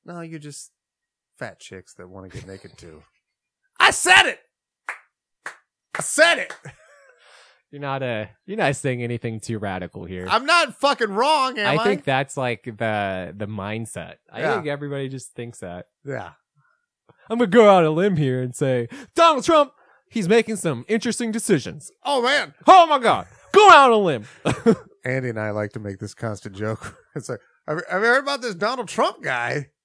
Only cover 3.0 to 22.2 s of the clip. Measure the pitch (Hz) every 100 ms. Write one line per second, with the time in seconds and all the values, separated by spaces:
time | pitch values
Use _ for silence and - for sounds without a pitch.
3 | _ _ _ _ _ _ _ _ - -
4 | 359 381 320 - _ _ _ _ - -
5 | _ _ _ _ - - _ _ _ -
6 | - - 339 311 - - 143 _ _ _
7 | _ _ _ - _ _ _ 143 143 135
8 | 127 110 107 _ - 214 143 139 139 123
9 | 120 120 120 110 - 110 101 92 87 -
10 | 87 92 90 220 277 349 294 - 285 269
11 | 220 196 277 311 262 233 208 156 - 190
12 | 143 131 139 - 127 113 - 107 113 107
13 | 98 95 87 98 104 107 98 110 113 95
14 | 80 - _ 113 151 156 151 143 143 139
15 | 135 135 - - 117 - 90 87 - _
16 | - 127 87 _ _ _ _ _ _ _
17 | _ _ _ 233 226 226 208 190 156 156
18 | 202 165 139 127 127 - 139 127 117 285
19 | 262 - 330 285 269 320 277 _ _ _
20 | _ 233 175 226 220 220 165 120 120 220
21 | 240 - 233 220 - 165 90 147 - _
22 | - 277